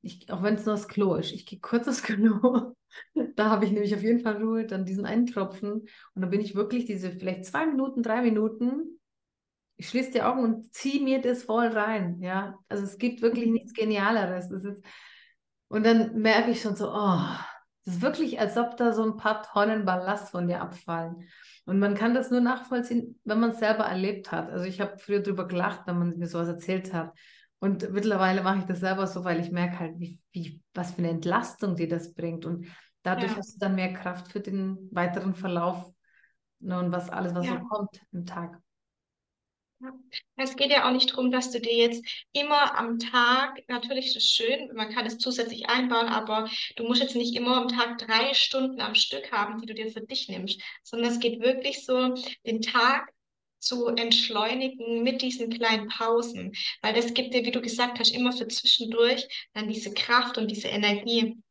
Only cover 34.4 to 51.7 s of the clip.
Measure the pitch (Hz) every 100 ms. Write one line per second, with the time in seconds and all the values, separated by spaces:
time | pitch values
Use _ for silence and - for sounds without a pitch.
34.4 | 202 196 190 190 - 180 175 175 185 180
35.4 | 180 175 175 175 - _ _ _ _ _
36.4 | _ _ 185 180 180 180 175 190 180 175
37.4 | 175 - 240 214 202 - _ 180 175 175
38.4 | 170 - _ _ _ _ _ _ _ _
39.4 | _ _ _ _ 262 262 - - _ -
40.4 | 262 - 277 277 254 254 - - 254 254
41.4 | 247 240 226 233 233 233 - - - 285
42.4 | 285 294 285 - 233 233 233 254 240 254
43.4 | 269 - - 247 240 262 262 226 - -
44.4 | 226 277 269 226 214 233 226 - 262 247
45.4 | 233 - - 247 247 233 233 - 220 214
46.4 | 220 - - - 233 247 269 240 240 240
47.4 | 240 254 247 240 233 240 220 220 262 262
48.4 | - 269 262 262 214 214 - - - 214
49.4 | 208 220 - 220 220 220 214 262 - 185
50.4 | 190 - - - - 233 233 240 240 233
51.4 | 240 262 269